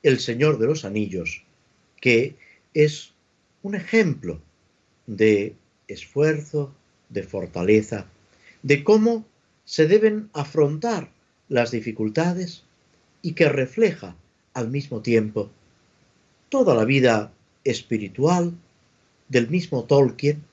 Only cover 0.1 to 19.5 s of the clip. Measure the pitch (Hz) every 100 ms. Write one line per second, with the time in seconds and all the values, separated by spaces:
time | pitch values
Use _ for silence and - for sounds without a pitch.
0.1 | 123 - 117 151 135 117 156 98 104 101
1.1 | 90 82 - _ _ _ _ _ _ 127
2.1 | 117 139 - _ _ _ 160 151 151 -
3.1 | _ _ _ _ _ 196 202 175 220 190
4.1 | 131 87 80 _ _ _ _ _ _ -
5.1 | 101 110 104 101 - _ _ _ 101 -
6.1 | 139 156 151 147 151 139 - _ _ _
7.1 | 104 90 98 90 87 90 107 107 107 90
8.1 | _ _ _ _ _ 135 147 147 214 220
9.1 | 233 220 _ _ _ _ - 160 208 220
10.1 | 214 214 151 139 165 147 156 233 208 135
11.1 | _ _ _ _ 123 117 123 113 107 110
12.1 | 107 170 180 175 - _ _ _ _ _
13.1 | _ 175 156 156 139 127 - 220 - 95
14.1 | 85 _ _ _ 127 113 135 143 113 120
15.1 | 117 107 107 104 _ _ _ _ _ _
16.1 | _ _ _ _ 269 220 120 110 139 127
17.1 | 110 107 _ _ _ - 117 - 113 104
18.1 | 95 147 180 175 170 _ _ _ _ _
19.1 | _ _ 123 117